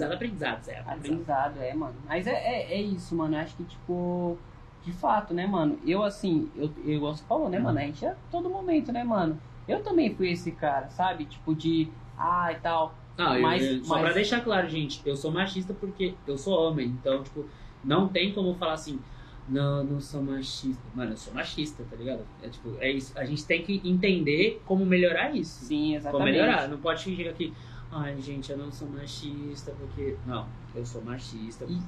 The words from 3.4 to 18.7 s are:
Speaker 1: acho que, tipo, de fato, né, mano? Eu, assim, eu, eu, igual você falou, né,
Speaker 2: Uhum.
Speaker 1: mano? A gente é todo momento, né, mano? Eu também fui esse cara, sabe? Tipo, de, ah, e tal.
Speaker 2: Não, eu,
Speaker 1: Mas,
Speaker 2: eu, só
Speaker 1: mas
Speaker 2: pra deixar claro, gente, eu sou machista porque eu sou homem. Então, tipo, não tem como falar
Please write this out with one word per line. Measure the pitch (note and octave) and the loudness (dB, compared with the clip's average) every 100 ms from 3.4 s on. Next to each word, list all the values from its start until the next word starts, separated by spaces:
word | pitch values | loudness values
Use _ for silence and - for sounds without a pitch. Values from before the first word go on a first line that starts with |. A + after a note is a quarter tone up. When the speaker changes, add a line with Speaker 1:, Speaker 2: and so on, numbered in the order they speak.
Speaker 1:
acho | D#3+ - | -2 -6
que, | F3 | -12
tipo, | - - F3 F3 F3 F3 E3+ - - - - | -10 -4 -2 0 0 0 -2 -8 -18 -20 -14
de | F3 | -10
fato, | F3 C#3+ G#3+ - | -2 2 2 2
né, | F3 F#3+ | 0 2
mano? | F#3 D3+ - - | 2 2 2 2
Eu, | F#3+ | 2
assim, | G#3 G3+ G3 D#3+ - B2 | 2 0 2 2 2 -2
eu, | D3+ D3+ D3+ | -4 -4 -2
eu, | |
igual | D3+ D3 D3+ | 0 0 -4
você | - | 0
falou, | C#4+ D4 | 2 2
né, | F3 | 2
Speaker 2:
Uhum. | A#2+ | 2
Speaker 1:
mano? | D4 | 2
A | |
gente | - - C#4+ | 0 -2 -4
é | F4+ - | -4 -6
todo | F4 F4+ | -4 -2
momento, | G4 F#4 D#4 B3 | -2 2 2 2
né, | A#3+ | -2
mano? | A#3+ G#3+ E3 D#3 - - - | 2 2 2 0 -6 -14 -2
Eu | D#4+ | -2
também | G#4 E4+ A#3 - | 4 4 4 4
fui | F#3 | 2
esse | F3 F3 | 2 -2
cara, | E3 D3+ C#3 C3+ | 0 2 2 -2
sabe? | - F#3 E3+ D3 | 0 2 2 -6
Tipo, | - - D#3 | -8 -2 0
de, | D#3+ E3 D#3 - - - | 4 4 2 -2 -14 -2
ah, | E3 F3 E3+ | 2 4 2
e | D#3+ | 0
tal. | E3+ E3 D#3+ - - - | 2 2 2 -2 -14 0
Speaker 2:
Não, | E3+ B2+ | 4 6
eu, | |
Speaker 1:
Mas, | D3+ F3 | 6 6
Speaker 2:
eu, | C3+ B2+ | 4 2
só | D#3+ D#3+ | 2 4
Speaker 1:
mas | |
Speaker 2:
pra | E3 | 4
deixar | F3 G#3 A#3+ | 4 4 2
claro, | A#3 F#3+ E3+ | 4 4 4
gente, | D#3+ C#3+ - D3 | 0 -2 -2 -2
eu | C#3 | -2
sou | D#3+ | 0
machista | E3+ G3 F#3+ F#3 | 2 0 0 -4
porque | G3 G3 G3 F3+ - - | -4 -6 0 -2 -2 -6
eu | C3+ | -4
sou | G3 F3+ D#3+ | 2 4 4
homem. | D3+ B2 | 4 0
Então, | B2 C3+ C3+ | -2 0 0
tipo, | C3+ D#3 C#3+ - - - | -2 -8 -10 -12 -18 -8
não | C3+ E3 F#3+ | 2 4 6
tem | F3+ F#3 | 4 2
como | G3+ F#3 F3 | 2 0 2
falar | E3 | 0